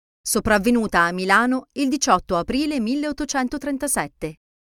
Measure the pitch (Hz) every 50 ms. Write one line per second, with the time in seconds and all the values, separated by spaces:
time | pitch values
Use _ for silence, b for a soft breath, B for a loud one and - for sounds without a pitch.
0 | _ _ _ _ _ - - 220 - 233 214 208 185 233 240 233 220 202 - 180
1 | 170 170 180 185 185 190 196 202 233 247 254 262 - _ _ - 285 269 254 277
2 | - 262 202 180 - - 190 170 170 - 233 262 302 302 311 277 220 214 262 294
3 | 294 302 285 - 302 277 - 277 254 247 - 285 - 285 277 262 - 285 - 220
4 | 156 147 _ _ - 156 156 _ _ _ _ _ _